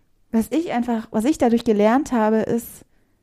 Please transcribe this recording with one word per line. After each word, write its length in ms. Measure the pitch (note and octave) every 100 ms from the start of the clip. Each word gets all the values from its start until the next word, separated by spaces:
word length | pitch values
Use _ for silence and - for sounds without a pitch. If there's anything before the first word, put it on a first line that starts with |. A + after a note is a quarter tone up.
| _ _ _
was 160 | A3+ G#3+
ich 220 | D4+ F4
einfach, 360 | A#3+ A#3+ A3+ -
was 120 | A3 A#3+
ich 120 | D#4
dadurch 260 | A#3+ A#3
gelernt 480 | - G#3 G#3+ B3+ D#4
habe, 260 | A#3+ G#3+ A3
ist, 480 | - A#3 - - - _ _ _